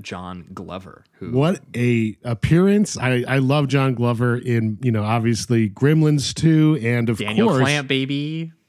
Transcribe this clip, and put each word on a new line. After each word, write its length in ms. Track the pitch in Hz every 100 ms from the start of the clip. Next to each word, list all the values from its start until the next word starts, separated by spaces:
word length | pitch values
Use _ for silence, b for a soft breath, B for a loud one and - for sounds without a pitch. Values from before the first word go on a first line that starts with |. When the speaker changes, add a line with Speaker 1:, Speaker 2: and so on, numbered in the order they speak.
Speaker 1:
John 440 | - 90 90 90 82
Glover. 520 | 92 85 92 90 - _
Who 180 | - 117
Speaker 2:
What 300 | 127 156 - -
a 420 | 120 123 117 110 -
appearance. 720 | 120 113 - 165 196 208 208 110
I, 240 | 127 123 123
I 100 | 135
love 300 | 131 147 135
John 260 | 139 135
Glover 420 | 117 120 117 123 120
in, 400 | 127 117 110 101
you 80 | 123
know, 140 | 110
obviously 640 | 104 117 117 104 - 117 107
Gremlins 640 | 98 139 160 151 147 123
two, 440 | - 160 156 156 156
and 260 | 117 120 117
of 100 | 110
Speaker 1:
Daniel 280 | 104 110 226
Speaker 2:
course, 120 | 131
Speaker 1:
Clamp, 240 | 135 147 135
baby. 640 | 135 135 143 147 160 160 -